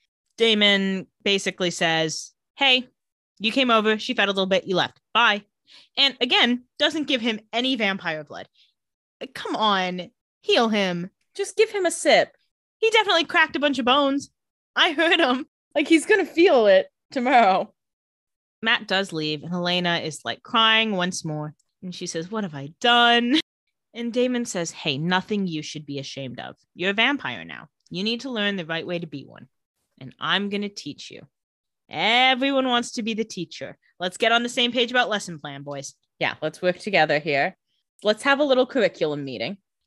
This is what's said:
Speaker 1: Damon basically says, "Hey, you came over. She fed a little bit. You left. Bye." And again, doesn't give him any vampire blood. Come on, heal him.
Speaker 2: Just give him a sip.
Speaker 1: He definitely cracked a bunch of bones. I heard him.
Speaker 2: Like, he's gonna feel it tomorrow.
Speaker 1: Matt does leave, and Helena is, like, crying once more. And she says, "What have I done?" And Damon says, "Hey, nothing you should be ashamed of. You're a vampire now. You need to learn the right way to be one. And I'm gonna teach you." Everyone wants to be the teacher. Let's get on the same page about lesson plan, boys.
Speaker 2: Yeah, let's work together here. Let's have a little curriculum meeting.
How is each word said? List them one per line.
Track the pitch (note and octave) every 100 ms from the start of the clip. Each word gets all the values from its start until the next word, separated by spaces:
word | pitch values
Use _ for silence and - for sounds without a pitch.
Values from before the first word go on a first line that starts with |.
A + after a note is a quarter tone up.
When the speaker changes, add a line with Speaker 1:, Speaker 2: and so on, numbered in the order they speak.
| _ _ _ -
Speaker 1:
Damon | A3+ G#3+ G#3 G3 G3 F#3+ - _
basically | G#3 G3 F#3+ - F3+
says, | E3 E3+ D#3+ D#3+ - - _ _ -
"Hey, | C#4 B3+ B3 _ _ _ _ -
you | G#3
came | C4 B3+
over. | A3+ G#3+ G#3+
She | -
fed | A#3+ G3+
a |
little | G3 F#3+
bit. | F#3+ -
You | F3+
left. | B2 - _
Bye." | A3 A#3 G3+ - _ _ - _ -
And | C#4 C4
again, | B3 G4 A#3+ B3 - -
doesn't | D4 D#4 D4+
give | C4
him | A3+ G#3+ -
any | A#3 C4 C4
vampire | G3+ F#3+ F3 D#3
blood. | D3 F2+ F#2+ _ _ _ _ _ _ - -
Come | - A4+ B3
on, | G#3+ F#3+ F3+ F3+ F3 _ _ _
heal | - F#4 A3+
him. | G#3 F#3+ F3 F3+ _ _ -
Speaker 2:
Just | G4 -
give | A4
him | G#4 F4
a |
sip. | E4+ D#4+ G3 - _ _ _ _ _
Speaker 1:
He | A4
definitely | A4 G4+ E4 E4
cracked | - D#4 D4
a |
bunch | D4 C#4
of | A#3+
bones. | C#4 C#4 C#4 - _ _ _ _ -
I | E4+
heard | D4 E4 F4
him. | C#4+ B3+ D4+ _ _
Speaker 2:
Like, | D4 D4+
he's | D#4+ -
gonna | G#4 D#4
feel | D#4+ F#4 C4+ G#3
it | F#3+ - _ _
tomorrow. | C#4 B3 B3+ G3+ F#3 - _ _ _ _ _ _ _ _ _
Speaker 1:
Matt | A3+ A3+ G#3
does | F#3+ G3
leave, | D#3+ D3+ D3+
and | D#3
Helena | F3+ F3 F3+ F3 E3
is, | C3+ -
like, | A#2 -
crying | - A#3 A3 A3 A3 F#3+
once | F3 F3+ D#3+
more. | D3+ D3+ - _ _
And | F#3
she | F3 F3+
says, | E3 F3
"What | A3
have | G3 D3
I | C#3+ -
done?" | A#3+ A#3+ A#3+ A#3+ A#3+ D#4 - _ _ _ _
And | A3+ A#3
Damon | A#3 B3+ B3 A#3+
says, | F#3 E3
"Hey, | - E3+ C3+
nothing | E3 F#3 - G#3+ F#3
you | D#3
should | D3 D#3 C#3+
be | C#3
ashamed | C3+ - C3+ -
of. | - - _
You're | - F3+
a |
vampire | G3+ A#3+ C#4+ C3 A2 E2
now. | C2 - _ _
You | E3
need | G#3 A#3
to | C4
learn | A#3 G3+ G3
the | D#3+
right | E3 C#3
way | F3
to | E3+
be | C#3
one. | - - - _ _ _ _ _
And | - -
I'm | D3+ F3+ G3+
gonna | G3+ G3+
teach | G3+ D3 - -
you." | - - _ _ _ _ _ _
Everyone | D3 G3 A#3+ C4 B3+ C#4 C4+ C4
wants | A#3+ A#3+
to | -
be | A3
the | G#3+
teacher. | A3+ - E3 - A2+ - _ -
Let's | F3+ -
get | A3+
on | A#3
the | A#3+
same | B3+ A#3+
page | A#3+ A#3
about | B3 A#3
lesson | G#3 F#3+ D#3+
plan, | D3 C#3
boys. | C#3+ C#3 C3+ - _ -
Speaker 2:
Yeah, | C#3+ -
let's | D#3 -
work | F3+ F3+
together | - F#3+ D#3 D3+
here. | D#3 C#3 E3 - _ _ _ _
Let's | G#3 G#3+
have | C#4 C#4
a |
little | D4 B3+ B3
curriculum | C4+ F#3+ - D#3 D3
meeting. | C#3 A2+ A#2 G3+ _ _